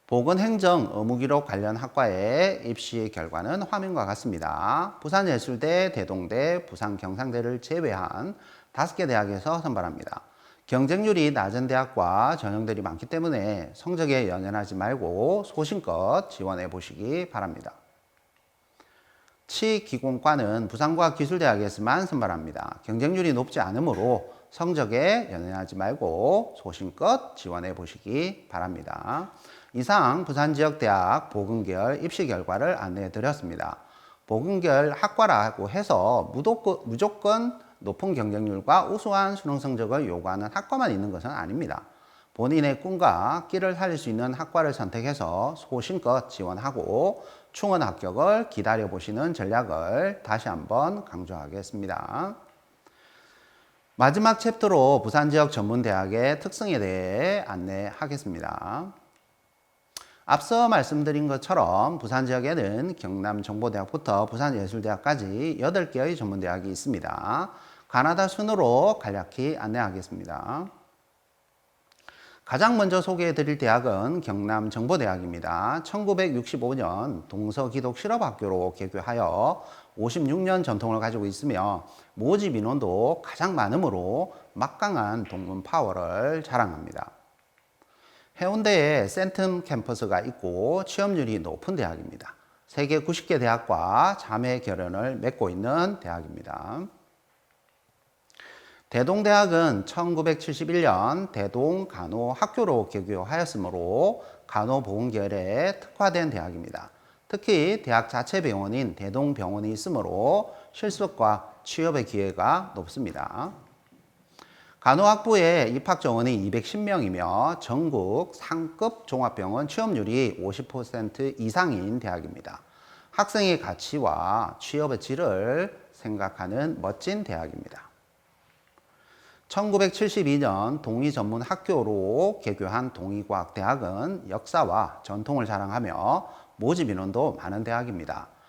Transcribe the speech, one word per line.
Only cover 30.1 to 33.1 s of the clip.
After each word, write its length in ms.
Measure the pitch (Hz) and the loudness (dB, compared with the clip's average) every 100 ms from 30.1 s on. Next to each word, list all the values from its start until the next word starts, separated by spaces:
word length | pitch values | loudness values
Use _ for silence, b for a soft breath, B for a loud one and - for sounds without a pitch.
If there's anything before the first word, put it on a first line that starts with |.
| 156 | 4
부산지역대학 1080 | 160 139 151 147 156 151 113 98 90 131 - | 0 2 2 4 2 4 4 4 4 2 0
보건계열 720 | 104 98 113 95 92 113 147 | -4 -2 -2 -2 0 0 0
입시 240 | 165 - 151 | -4 -2 -2
결과를 540 | 92 92 95 156 180 | -2 -2 0 0 0
안내해 300 | 98 92 95 | -4 -6 -6